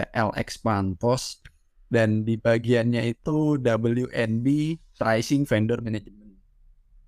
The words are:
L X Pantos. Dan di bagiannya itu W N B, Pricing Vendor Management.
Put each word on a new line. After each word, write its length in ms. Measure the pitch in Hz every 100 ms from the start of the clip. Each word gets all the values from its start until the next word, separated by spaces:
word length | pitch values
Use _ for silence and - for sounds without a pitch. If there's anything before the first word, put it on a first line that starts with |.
| -
L 160 | 123 107 -
X 240 | - -
Pantos. 800 | 113 101 95 92 120 123 - - - - _ _ -
Dan 320 | 117 110 110
di 160 | 110 113
bagiannya 640 | 117 117 117 120 117 120
itu 560 | 117 117 - 151 151 147
W 480 | 123 113 117 117 123
N 320 | 123 113 113 123
B, 320 | 147 156 160 -
Pricing 480 | - 113 110 - 143
Vendor 400 | 143 110 110 117
Management. 560 | 117 107 - - - - _ _ - - _ -